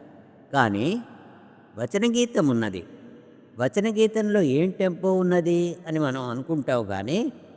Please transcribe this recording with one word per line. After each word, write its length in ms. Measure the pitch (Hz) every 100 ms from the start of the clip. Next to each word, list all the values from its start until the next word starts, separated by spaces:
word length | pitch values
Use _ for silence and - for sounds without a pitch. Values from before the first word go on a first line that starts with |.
| - - - - -
కానీ 480 | 139 117 101 135 233 - - - - - - - 104
వచనగీతం 680 | 123 196 233 233 240 220 151
ఉన్నది, 360 | 117 110 92 80 - - - - - - -
వచనగీతంలో 840 | 127 208 220 214 220 220 208 208
ఏం 300 | 156 135 185
టెంపో 420 | - 190 170 190
ఉన్నది 640 | 185 180 180 170 170 175 165 165
అని 120 | 156
మనం 220 | 147 131
అనుకుంటావు, 640 | 123 123 135 160 135 123 101
కానీ 460 | 98 104 185 262 - -